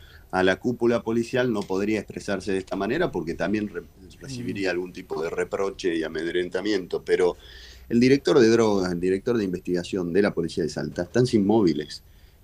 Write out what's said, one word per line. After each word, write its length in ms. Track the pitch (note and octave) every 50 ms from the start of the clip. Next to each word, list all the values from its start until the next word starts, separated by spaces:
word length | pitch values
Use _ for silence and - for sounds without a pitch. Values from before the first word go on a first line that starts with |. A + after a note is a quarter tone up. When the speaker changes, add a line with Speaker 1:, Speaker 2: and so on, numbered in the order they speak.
| - - - - - -
Speaker 1:
a 120 | F2+ F#2 F#2
la 140 | F#2+ F#2
cúpula 440 | - - B2 B2 - A#2+ A#2 A#2 A#2
policial 520 | - A2+ A#2 A#2 A2+ - C3 B2 B2 B2 G#2+
no 80 | G2+
podría 380 | F#2 - F#2+ F#2+ G2+ G#2+ A2 G2+
expresarse 520 | - - - F2 - G2+ G2 F#2 F2+ G#2+
de 60 | F#2+
esta 180 | F#2+ - - G2
manera 340 | G2 G2 G#2+ C#3 E3+ F3 B2
porque 260 | - F2+ D2+ E2 D#2+
también 340 | - E2+ F#2+ G#2 G#2+ G#2 F#2+
re-, 140 | E2+ E2+ E2 - - - F#2 F2 - -
recibiría 480 | - C3+ B2+ A#2+ A#2+ F2+ F#2 G2 F#2+
Speaker 2:
Mm. 40 | F#2
Speaker 1:
algún 200 | F2 F2+ F#2 F2+
tipo 320 | F2 F#2 F2+ - D#2+ D#2 D#2+
de 60 | E2
reproche 680 | D#2+ F2+ F2+ - G#2 F#2+ G2 G2 - - - F2+ E2+
y 80 | E2 D#2+
amedrentamiento, 1000 | D#2+ D#2+ D#2+ E2 E2+ E2 F2+ F2+ F2+ - F#2 F#2+ G#2+ G#2 F#2 F2+ - G2+ F#2 -
pero 320 | - - F#2+ F2+ F2 - - - - - - - - - - -
el 140 | - A#2 A#2+
director 360 | B2+ C3 C#3 C#3+ - F3+ E3 C#3
de 100 | A2+ A2+
drogas, 420 | A#2 A#2 A2+ G#2+ G2+ G2 F#2 F2+
el 80 | F2 E2+
director 380 | F2+ F#2 F#2+ G2 - A#2+ A#2+
de 80 | A2+ G2+
investigación 640 | F#2+ F2+ F2 - F#2 F2+ F2 F2 - G#2 F#2+ F2 F2
de 120 | E2+ G2+ G2+
la 100 | F#2 -
policía 300 | E2+ E2 D#2+ - F#2+ E2
de 60 | D2+
Salta 340 | - D2 D2 D2 - F2+ F2
están 220 | - - A#2+ B2+
sin 200 | B2 A2+ G#2 G2
móviles. 560 | G2+ G#2+ A2+ G2+ E2 C#2+ D2 D2+ - - - - - - - - - _ -